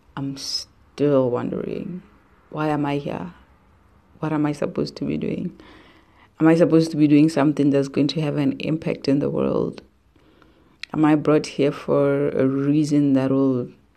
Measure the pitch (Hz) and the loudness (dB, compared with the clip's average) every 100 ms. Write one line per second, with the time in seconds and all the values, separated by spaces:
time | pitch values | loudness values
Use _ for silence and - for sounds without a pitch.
0 | _ - 139 135 - - - _ _ - | _ -10 -10 -10 -8 -10 -10 _ _ -2
1 | 143 139 127 120 120 - - - - 180 | 2 2 2 -2 -4 -6 -6 -8 -10 -12
2 | - _ _ _ _ 151 156 147 143 143 | -16 _ _ _ _ -6 -4 -2 -2 -4
3 | 143 - 175 - _ _ _ _ _ _ | -6 -8 -10 -16 _ _ _ _ _ _
4 | _ _ 156 151 147 147 - - 147 - | _ _ -6 -2 -2 -2 -6 -4 -6 -6
5 | 143 151 156 - 175 - - - - _ | -6 -4 -4 -6 -8 -12 -20 -20 -20 _
6 | _ _ _ _ 160 165 160 160 165 147 | _ _ _ _ 2 4 4 4 2 2
7 | 151 147 156 156 143 147 143 139 139 - | 4 6 4 4 0 2 2 2 0 0
8 | 147 165 151 143 139 135 - 160 160 - | -2 -2 -4 -2 -2 -2 -4 -4 -4 -4
9 | - 139 - - - - - - - _ | 0 0 0 -2 -2 0 -2 -6 -18 _
10 | _ _ _ _ _ _ _ _ - 151 | _ _ _ _ _ _ _ _ -10 0
11 | 151 151 147 151 147 - 139 151 - 143 | 4 4 4 2 0 -2 -2 -2 -2 2
12 | 143 139 143 - 131 135 139 151 151 147 | 2 2 0 0 0 0 0 2 2 2
13 | 143 135 135 135 135 127 123 - _ | 4 2 2 2 2 0 -4 -12 _